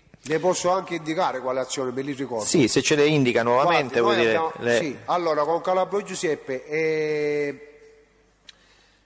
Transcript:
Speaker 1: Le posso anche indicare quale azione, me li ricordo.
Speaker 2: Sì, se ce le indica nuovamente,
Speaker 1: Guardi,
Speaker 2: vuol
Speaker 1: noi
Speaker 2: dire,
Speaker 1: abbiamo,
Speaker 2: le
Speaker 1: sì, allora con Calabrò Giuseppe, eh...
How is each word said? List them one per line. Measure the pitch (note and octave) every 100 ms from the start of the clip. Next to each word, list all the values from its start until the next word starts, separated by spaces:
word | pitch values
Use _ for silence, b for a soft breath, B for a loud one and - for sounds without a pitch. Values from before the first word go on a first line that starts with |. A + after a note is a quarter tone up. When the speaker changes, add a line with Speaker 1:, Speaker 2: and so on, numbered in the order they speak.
| _ - C#3+
Speaker 1:
Le | D#3
posso | F3+ E3+ F3
anche | F#3+ F3+ E3+
indicare | D#3 D#3+ E3+ B2+
quale | B2+ C3
azione, | B2+ C#3+ B2+
me | B2
li | C#3
ricordo. | C3 B2+ A#2 G#2
Speaker 2:
Sì, | E3+ A#2
se | C#3
ce | - D3+
le | D3
indica | D3+ B2+ A#2
nuovamente, | A#2 B2 D#3 E3 B2+ A#2+
Speaker 1:
Guardi, |
Speaker 2:
vuol | A#2 A#2
Speaker 1:
noi |
Speaker 2:
dire, | A#2 G#2+
Speaker 1:
abbiamo, | - -
Speaker 2:
le | A#2+ A#2
Speaker 1:
sì, | D3+ A2
allora | - F3 E3 D3+
con | D3 E3
Calabrò | F3+ F#3 F3 G3+
Giuseppe, | F#3 F#3 E3+ C#3+ - C3 D#3
eh... | D#3 D#3+ D#3 D3+ D3+ D3 D3 C#3+ C#3 - - - - _ _ _ _ - b b b b b